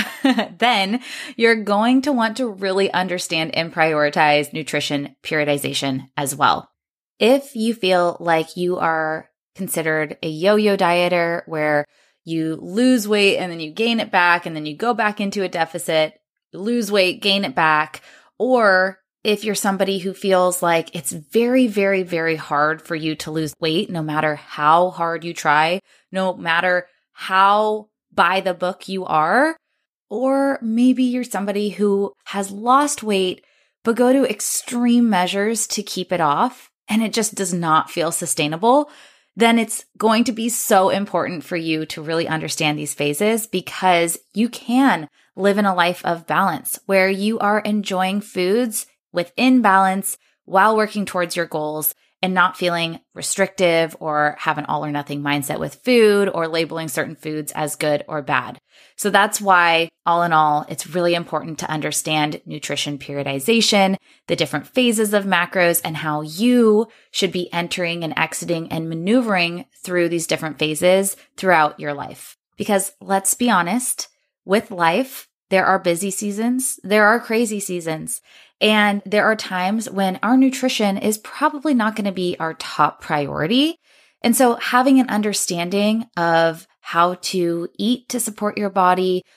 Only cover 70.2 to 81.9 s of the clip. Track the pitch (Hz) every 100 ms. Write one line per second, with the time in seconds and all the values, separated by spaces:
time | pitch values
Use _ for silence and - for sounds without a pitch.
70.2 | 165 160 160 - 156 151 180 190 196 -
71.2 | _ - 190 165 151 - 151 143 - -
72.2 | - - _ - 208 196 190 _ 185 196
73.2 | 196 - 240 190 170 233 247 - - _
74.2 | _ _ - 202 226 185 165 185 262 -
75.2 | - _ - 190 180 185 180 170 196 -
76.2 | 208 202 233 254 254 - 190 214 208 233
77.2 | 233 226 233 208 - 175 165 160 160 -
78.2 | _ - - - 214 214 208 202 196 208
79.2 | 220 220 - 185 185 220 208 190 190 180
80.2 | 208 262 262 262 254 - 208 196 202 214
81.2 | - - 302 294 311 254 214